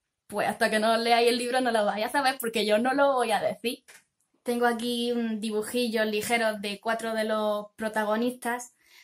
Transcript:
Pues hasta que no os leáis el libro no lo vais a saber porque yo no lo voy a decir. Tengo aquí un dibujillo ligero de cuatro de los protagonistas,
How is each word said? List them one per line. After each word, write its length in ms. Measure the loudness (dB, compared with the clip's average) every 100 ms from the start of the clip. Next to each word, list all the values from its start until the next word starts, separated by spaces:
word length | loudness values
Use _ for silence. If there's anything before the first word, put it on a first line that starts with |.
| _ _ -8
Pues 220 | -2 -2
hasta 200 | 0 0
que 100 | 2
no 120 | 2
os 80 | 2
leáis 300 | 4 4 4
el 80 | 2
libro 240 | 0 0
no 100 | 2
lo 140 | 2 0
vais 200 | 0 -2
a 40 |
saber 280 | 0 0 0
porque 260 | -2 -2 2
yo 120 | 2
no 140 | 2
lo 200 | 4 4
voy 180 | 4 2
a 80 | 0
decir. 440 | 0 -4 -6 -8 -12 -20 _ _ _ _
Tengo 220 | -4 0 0
aquí 460 | 0 -2 -2 0
un 260 | -2 -2 -2
dibujillo 640 | -2 -2 -2 0 0 0
ligero 540 | 0 -2 0 0 0 -2
de 240 | -6 -6
cuatro 320 | -4 -4 -2
de 100 | -2
los 440 | 0 0 0 -2 -6 -8
protagonistas, 960 | -4 -2 0 0 0 -2 -6 -6 -8 _ _ -20